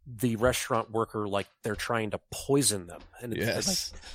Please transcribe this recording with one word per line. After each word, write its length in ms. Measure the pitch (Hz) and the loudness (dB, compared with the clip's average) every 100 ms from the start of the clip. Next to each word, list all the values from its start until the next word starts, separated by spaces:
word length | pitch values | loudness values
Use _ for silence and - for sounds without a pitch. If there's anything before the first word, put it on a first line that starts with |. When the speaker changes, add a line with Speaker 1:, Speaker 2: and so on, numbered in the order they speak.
| - | -16
Speaker 1:
the 300 | 117 127 110 | 0 0 4
restaurant 520 | 123 123 - 117 110 | 4 4 2 0 2
worker 380 | 110 110 110 104 | 0 0 -2 -2
like 200 | 101 98 _ | -2 -2 _
they're 120 | 113 104 | -4 -2
trying 360 | - 117 107 | 0 0 0
to 80 | 104 - | -4 -8
poison 560 | - - 139 117 101 87 | -8 2 4 4 2 -4
them. 140 | 82 - - | -14 -16 -12
And 120 | 123 | -6
it's, 120 | 110 113 | -2 0
it's 220 | - 190 | 0 0
Speaker 2:
Yes. 260 | 185 - - - | -2 -4 -10 -4